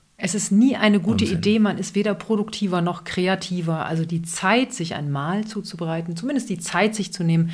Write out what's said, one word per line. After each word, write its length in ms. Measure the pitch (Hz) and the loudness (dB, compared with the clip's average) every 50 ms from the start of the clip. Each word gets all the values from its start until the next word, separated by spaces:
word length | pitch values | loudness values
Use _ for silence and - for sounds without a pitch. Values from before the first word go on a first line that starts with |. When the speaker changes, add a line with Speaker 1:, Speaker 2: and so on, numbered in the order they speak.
| _ _ _ - | _ _ _ -6
Speaker 1:
Es 120 | - 180 - | -4 -2 -2
ist 180 | 202 - - | -2 0 4
nie 240 | 196 208 247 277 233 | 4 6 6 6 4
eine 240 | - 214 214 208 196 | 4 2 4 4 4
gute 240 | 165 208 226 190 - | 2 2 2 2 2
Speaker 2:
Unsinn. 140 | - 190 165 | 2 0 2
Speaker 1:
Idee, 200 | - 208 214 226 | 2 4 4 4
man 200 | 214 202 - - | 4 2 2 -2
ist 160 | 190 - - | -6 -2 -2
weder 200 | 196 208 214 196 | 0 0 0 -2
produktiver 680 | - - - 220 208 208 220 - - 208 185 180 175 | -4 -2 0 0 0 0 -2 -4 -4 -2 0 0 0
noch 220 | 170 175 175 - - | 0 0 -2 -4 -8
kreativer. 840 | - - 185 180 185 190 180 - - 180 180 165 165 160 160 - | -6 -2 -2 0 0 0 -2 -2 -4 -4 -2 -2 -2 -2 -2 -2
Also 180 | - 165 165 160 | -2 -2 -2 -2
die 160 | 165 170 165 | -2 -2 -4
Zeit, 540 | 170 170 - - 190 190 220 247 262 254 - | -4 -4 -6 -2 2 2 4 4 2 0 -4
sich 200 | - 175 170 - | -6 -6 -6 -4
ein 160 | - 147 143 | -4 -4 -2
Mahl 360 | 143 139 143 160 - 208 214 | -2 -2 -2 -2 -2 -2 -4
zuzubereiten, 680 | 214 - 202 - - 180 165 170 160 165 165 165 175 165 | -4 -6 -8 -8 -8 -8 -6 -4 -4 -2 -4 -4 -6 -6
zumindest 360 | 170 - 269 294 254 - - | -6 -4 -2 -2 -2 -2 -2
die 80 | 185 175 | -6 -6
Zeit, 360 | - - - 175 208 214 220 | -6 -2 2 2 2 2 2
sich 160 | 214 180 - | -2 -4 -6
zu 140 | - - 170 | -4 -2 2
nehmen, 280 | 165 165 165 165 165 | 4 4 4 4 2